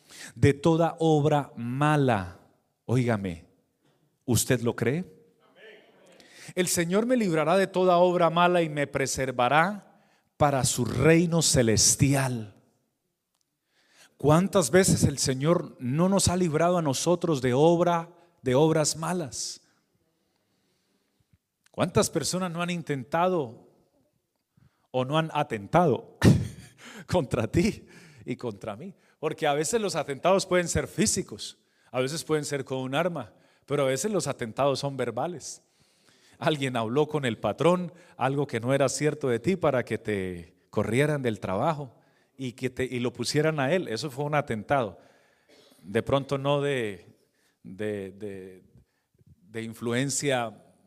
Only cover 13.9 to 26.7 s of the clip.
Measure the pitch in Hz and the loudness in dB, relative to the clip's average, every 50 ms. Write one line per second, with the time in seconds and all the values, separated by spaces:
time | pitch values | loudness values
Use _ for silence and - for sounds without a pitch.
13.9 | _ _ - _ _ _ - 143 151 170 190 196 - 196 156 117 147 185 190 180 | _ _ -20 _ _ _ 2 4 4 6 4 2 2 0 0 4 4 4 4 4
14.9 | 165 - - 156 139 - - 147 131 131 139 160 175 180 151 113 - - 131 120 | 2 2 2 0 0 0 -2 -2 -2 -2 2 2 2 0 0 -6 -14 -8 -6 -4
15.9 | 135 160 175 190 196 185 - - 175 185 185 165 143 156 165 175 180 175 160 143 | 0 2 2 2 2 2 2 2 2 2 0 0 0 2 2 2 2 2 0 0
16.9 | 127 - - 165 180 175 - 165 156 127 120 127 120 135 151 170 175 170 175 175 | -2 0 2 0 0 2 2 -2 -2 0 0 0 2 4 4 4 4 4 4 2
17.9 | 170 165 160 - - _ _ _ _ _ - 131 123 139 160 160 160 160 151 - | 2 0 -4 -8 -16 _ _ _ _ _ -4 0 2 4 4 4 4 2 0 -2
18.9 | - 151 160 160 180 180 156 117 - - - - - - _ _ _ _ _ _ | -2 -6 -6 -6 -6 -6 -6 -8 -10 -10 -10 -12 -12 -16 _ _ _ _ _ _
19.9 | _ _ _ _ _ _ _ _ _ _ _ _ _ _ _ _ _ _ _ _ | _ _ _ _ _ _ _ _ _ _ _ _ _ _ _ _ _ _ _ _
20.9 | _ _ _ _ _ _ _ _ _ _ _ _ _ _ _ _ _ - 123 180 | _ _ _ _ _ _ _ _ _ _ _ _ _ _ _ _ _ -4 -4 0
21.9 | - 220 190 - - 165 131 - - 185 185 175 160 170 175 175 180 170 - - | 2 0 0 0 -2 -4 -4 -4 -4 -4 -6 -6 -6 -6 -4 -4 -4 -6 -4 -6
22.9 | 147 135 117 - - 165 175 185 185 165 135 113 117 - - _ _ _ _ _ | -6 -6 -6 -4 -2 0 0 2 0 -2 -4 -6 -10 -18 -20 _ _ _ _ _
23.9 | _ _ _ _ _ _ _ _ _ _ _ _ _ _ _ _ _ _ _ _ | _ _ _ _ _ _ _ _ _ _ _ _ _ _ _ _ _ _ _ _
24.9 | - 127 127 131 147 160 160 160 - 147 147 - 117 101 101 - - 170 180 151 | -4 -4 -2 0 0 0 0 0 -2 -4 -2 -2 -4 -8 -8 2 2 4 4 4
25.9 | 110 - - - - - - - - - - - - - - - | 2 0 -4 -12 -10 4 6 6 6 6 2 -4 -10 -16 -20 -20